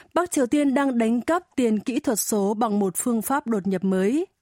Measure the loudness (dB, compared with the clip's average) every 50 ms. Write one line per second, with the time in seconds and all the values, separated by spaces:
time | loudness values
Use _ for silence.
0 | -14 _ -2 -2 -2 0 0 0 0 2 2 2 2 2 2 2 0 0 0 0
1 | 0 0 0 0 0 0 -2 -2 -2 _ _ 0 0 2 0 0 -2 -4 -4 -2
2 | -2 -2 -2 -2 -2 0 0 0 0 0 0 0 0 0 0 0 0 0 -2 -2
3 | -2 -2 -2 -2 -2 -2 -2 -2 -2 -2 -2 -2 0 0 -2 0 0 0 0 2
4 | 2 2 0 0 -2 -4 _ _